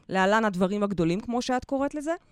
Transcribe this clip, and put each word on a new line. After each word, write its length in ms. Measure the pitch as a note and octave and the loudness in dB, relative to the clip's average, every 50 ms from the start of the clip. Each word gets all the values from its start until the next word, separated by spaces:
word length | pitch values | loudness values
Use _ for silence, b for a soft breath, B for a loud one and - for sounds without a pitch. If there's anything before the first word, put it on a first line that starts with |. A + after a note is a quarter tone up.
| b b | b b
להלן 360 | F3+ F#3+ F#3 G3 G#3 A3+ A3 | 0 2 4 4 4 4 2
הדברים 380 | G#3+ F#3 F3+ G3 F3+ G#3 G#3 G#3 | 2 0 0 0 0 0 0 -2
הגדולים, 380 | G3+ G3+ E3 E3+ E3 E3+ G#3 | -2 0 0 0 2 0 -2
כמו 220 | - - A#3 B3 A#3+ | -2 -4 -4 -4 -2
שאת 220 | - B3 B3+ - | -2 -2 -2 -2
קוראת 300 | - C#4 C4 C#4 C#4+ - | -2 -4 -2 -2 -2 -4
לזה, 200 | D4+ C#4 D#4 E4+ F4+ _ _ | -4 -4 -4 -4 -6 _ _